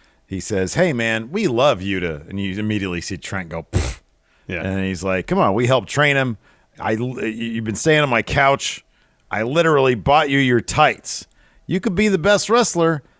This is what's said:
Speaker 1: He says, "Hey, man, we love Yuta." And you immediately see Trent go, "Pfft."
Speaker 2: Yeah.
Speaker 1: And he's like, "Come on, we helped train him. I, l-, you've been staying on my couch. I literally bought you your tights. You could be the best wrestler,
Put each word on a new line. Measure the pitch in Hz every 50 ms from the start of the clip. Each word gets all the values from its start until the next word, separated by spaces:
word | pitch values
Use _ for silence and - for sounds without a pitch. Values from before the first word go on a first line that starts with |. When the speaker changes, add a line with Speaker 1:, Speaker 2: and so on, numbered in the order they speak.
| _ _ _ _ _
Speaker 1:
He | _ 95 92
says, | - - 107 95 95 92 -
"Hey, | 143 185 180 139
man, | 117 117 113 113 110 113 113 165
we | 220 220 151
love | 120 113 135 147 123 87
Yuta." | 92 101 98 92 87 85 80 73 78 -
And | 98 101
you | 98 98 92 104
immediately | 107 107 107 104 98 95 87 87
see | - - 98
Trent | 80 - - 104 95 87 82
go, | 80 82 82
"Pfft." | - - 95 87 - - - - _ _ _ _ _ _ _ _
Speaker 2:
Yeah. | - 92 85 90
Speaker 1:
And | 95 95 98 95
he's | 95 92 87 92
like, | 95 92 92 90
"Come | - 175 196
on, | 160 107 95
we | 113 127
helped | 120 135 123 98 -
train | - 143 147 147 139
him. | 139 131 127 113 - _ _ _ _ _ _ _ -
I, | 78 104 113
l-, | 110 120 127 131 - -
you've | 113 110 113 113 117 113 113 113
been | 110 104
staying | 104 - 160 156 151 147
on | 139
my | 120 113 107
couch. | - - 147 139 139 139 - - - - - - _ _ _ _ _ _ _ _ _
I | - 104 113
literally | 120 143 165 165 165 156 139 135 131 127
bought | 107 82 139 143 156 156 143
you | 139 139
your | 139 127 123 117
tights. | - - - 151 151 135 110 - - - - - - - _ _ _ _ _ _ _
You | - 160 185
could | - 233 180
be | 175 214 214
the | 196 170
best | 151 202 208 190 - -
wrestler, | 220 247 226 - - 175 165 165 165 143 - _ _ _